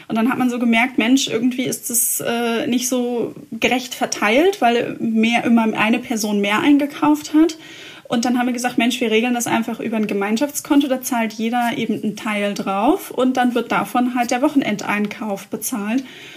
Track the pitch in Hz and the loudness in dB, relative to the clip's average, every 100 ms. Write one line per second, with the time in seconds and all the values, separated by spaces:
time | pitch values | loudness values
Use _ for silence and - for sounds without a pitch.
0 | - 220 226 247 247 240 240 226 254 - | -6 0 0 2 0 0 2 2 2 0
1 | 220 269 - 220 247 240 247 233 - 233 | 2 2 2 0 0 0 -4 -4 -4 -2
2 | - - - 233 240 233 - 247 247 254 | -2 -2 -2 -2 0 -2 0 -2 0 -2
3 | 240 240 - - - 226 233 254 - - | -2 -2 -4 -8 -14 -2 0 0 -4 -6
4 | 247 - 208 233 359 392 240 240 - - | -6 -2 2 4 4 4 2 2 0 -4
5 | 233 220 226 233 240 233 220 - 214 240 | -2 2 2 2 4 4 4 0 0 0
6 | - 226 208 208 202 214 285 285 285 - | 0 -4 -2 0 0 2 4 4 4 0
7 | 294 302 - 302 339 - - - - - | 2 2 2 4 4 2 -12 -20 -20 -20
8 | - 240 247 247 247 233 247 - 233 - | -4 -2 0 0 0 -2 -2 0 0 0
9 | 233 220 247 240 233 226 226 226 233 220 | 2 2 2 0 0 -2 -2 -4 -4 -2
10 | 214 202 196 226 285 - - 285 294 254 | -2 -2 0 0 0 -4 2 2 4 -2
11 | - 240 220 220 226 247 240 - 226 214 | -2 -2 -2 -2 -2 0 -2 -2 -2 -2
12 | 220 - 233 208 202 202 208 196 226 381 | -2 -4 -4 -2 -2 -2 -4 0 2 2
13 | - - 254 254 247 240 226 190 - 247 | -2 0 0 2 2 0 -2 -2 0 0
14 | 247 247 240 247 294 285 240 202 - 208 | 0 0 0 2 2 2 0 -4 -4 -2
15 | 208 - 214 196 - 220 - 233 202 247 | -2 -4 -6 -8 -8 -8 -6 -6 -2 -4
16 | 269 - - | -4 -14 -20